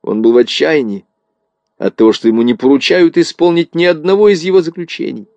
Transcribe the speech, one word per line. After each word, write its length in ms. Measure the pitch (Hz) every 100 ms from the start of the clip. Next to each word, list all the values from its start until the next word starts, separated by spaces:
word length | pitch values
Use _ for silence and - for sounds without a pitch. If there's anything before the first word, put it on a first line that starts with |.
Он 220 | - 104
был 100 | 113
в 40 | 120
отчаянии 680 | 120 - 151 156 117 98 _ _ _ _ _ _ _ _
от 200 | 101 -
того, 160 | 110
что 160 | 104 113
ему 140 | 113
не 120 | 120
поручают 640 | 113 127 139 - 175 170 175
исполнить 560 | 165 - 175 170 170
ни 100 | 170
одного 440 | 175 165 165 196 208
из 140 | 190
его 200 | 170 190
заключений. 640 | 165 170 170 - - 120 101